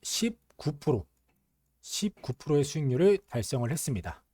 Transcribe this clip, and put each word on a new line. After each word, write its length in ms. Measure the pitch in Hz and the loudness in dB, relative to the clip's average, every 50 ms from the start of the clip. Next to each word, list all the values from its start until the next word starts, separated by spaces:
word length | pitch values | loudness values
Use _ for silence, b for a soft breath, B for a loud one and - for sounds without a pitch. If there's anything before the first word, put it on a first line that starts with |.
십구 760 | - - - - 214 233 226 - _ _ _ - - 143 139 - | -10 -6 -2 0 -2 -2 -2 -6 _ _ _ -4 -4 -4 -4 -2
프로, 260 | - 156 135 104 - - _ _ _ _ _ _ _ _ _ _ _ _ _ _ | 0 0 0 0 0 -6 _ _ _ _ _ _ _ _ _ _ _ _ _ _
십구 520 | _ - - - 202 208 - - - - 123 | _ -8 -6 -4 -4 -4 -4 -6 -10 -10 -10
프로의 300 | - - - 151 147 139 | -8 -2 2 2 2 2
수익률을 560 | 143 - 156 147 131 123 131 175 202 202 190 - | 2 -2 -2 0 0 2 4 6 6 4 4 0
달성을 420 | _ - 120 107 - - 127 120 117 | _ -4 -4 -2 -2 -2 -2 -2 -2
했습니다. 540 | 156 160 - - 127 95 87 87 - - _ _ | -2 -2 -2 -2 -4 -4 -4 -8 -12 -12 _ _